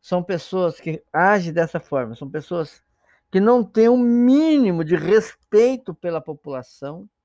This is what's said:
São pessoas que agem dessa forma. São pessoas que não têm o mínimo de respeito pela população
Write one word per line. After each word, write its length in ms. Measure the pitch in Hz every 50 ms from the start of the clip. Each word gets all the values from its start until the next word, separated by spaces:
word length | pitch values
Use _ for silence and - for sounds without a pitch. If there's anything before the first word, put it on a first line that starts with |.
São 220 | _ - 185 180 175
pessoas 580 | 175 190 165 - - - 185 180 170 160 -
que 220 | - 165 156 - _ _ -
agem 400 | 151 175 196 208 208 180 170 151
dessa 280 | 170 165 160 - 170
forma. 340 | - _ - 135 123 110 113
São 160 | - 147 139
pessoas 500 | 139 156 143 - 175 170 160 - - _ _ _ _ _ _ _ _ _ _ _
que 120 | - 190
não 240 | 196 220 247 247 220
têm 240 | - _ 220 220 226
o 80 | 247
mínimo 880 | 254 240 240 233 240 240 247 262 285 311 320 311 285 254 202 175 165 165
de 100 | 151 175
respeito 960 | - 151 170 202 220 214 - - _ _ _ - 208 226 247 269 254 262 - 170
pela 280 | _ - 175 170 160
população 920 | - - 151 147 _ 147 139 131 123 _ _ _ - 139 151 175 196 208 _ _ _